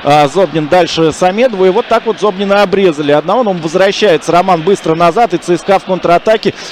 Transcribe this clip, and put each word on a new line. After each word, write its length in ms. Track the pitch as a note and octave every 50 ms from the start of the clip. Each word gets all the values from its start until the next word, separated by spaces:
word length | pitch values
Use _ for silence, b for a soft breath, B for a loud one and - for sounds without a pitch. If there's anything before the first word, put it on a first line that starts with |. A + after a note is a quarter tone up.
А, 240 | B C#3 C#3+ D3+ D3
Зобнин 400 | C#3 C3 F#3+ F#3+ D3+ C#3 D#3+ D#3
дальше 460 | C#3 E3+ F3+ E3+ D3+ - E3 E3 D#3
Самедову. 540 | C#3 - F#3 F3+ F#3+ A3 B3+ C4 A3 F#3 F#3
И 20 | F#3
вот 200 | F3+ A3+ A#3+ -
так 180 | A3+ A3+ -
вот 120 | A3+ G#3 -
Зобнина 440 | F#3 G#3+ F#3 F#3 G3+ G3 G3 G3+
обрезали 500 | G3+ F#3 G3 G3 G3 F3+ D3+ C#3+ D#3 C#3+
одного. 300 | D3 D3+ D3 E3+ G3 B3
Но 80 | B3 G#3
он 80 | F#3 F3
возвращается, 760 | D3+ E3 D3+ F3+ F#3+ G3+ F#3+ - G#3+ G3+ E3 C#3+ - -
Роман, 300 | D#3+ F3 F#3+ F#3+ F3+ D#3+
быстро 320 | D#3 F#3 G3+ - - F3 D#3+
назад. 400 | E3 F3 E3+ D#3+ A3 A#3+ G3 F3
И 20 |
Ц 220 | E3 - - F3 D#3
С 20 |
К 80 | - -
А 100 | G3 F3+
в 60 | -
контратаке. 680 | - F#3+ F3 - E3+ F3 E3+ - A3 A3 G#3+ - F#3+ - B B B